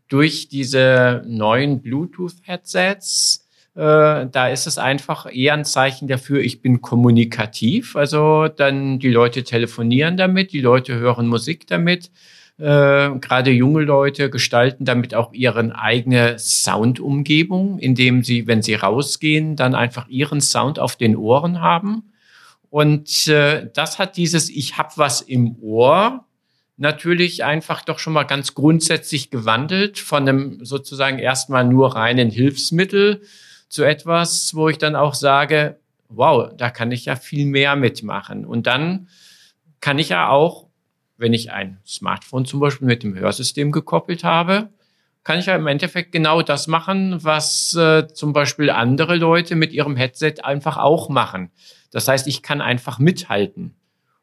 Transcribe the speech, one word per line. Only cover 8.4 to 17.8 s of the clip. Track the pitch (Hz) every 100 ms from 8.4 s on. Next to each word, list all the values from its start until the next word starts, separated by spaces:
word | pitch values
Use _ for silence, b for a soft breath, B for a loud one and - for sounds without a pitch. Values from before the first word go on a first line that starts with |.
| 156
dann | 151 139 135 139 131
die | 131
Leute | 117 120 131
telefonieren | 127 120 117 - 117 123 156 180
damit, | 185 185 190
die | 147
Leute | 127 127 127 120
hören | 120 120 117
Musik | 117 117 170 -
damit. | 175 170 180 - b b b b -
Äh, | 151 147 139 139 143 131
gerade | - 127 131
junge | 123 131 156
Leute | 147 139 143 139 139
gestalten | 127 - 120 127 131
damit | 127 123 120
auch | 110 110
ihre | 110 123 113 117 -
eigene | 107 123 120 123 120 110
Soundumgebung, | - - - 95 117 131 139 139 143 151 165 185 196
indem | 185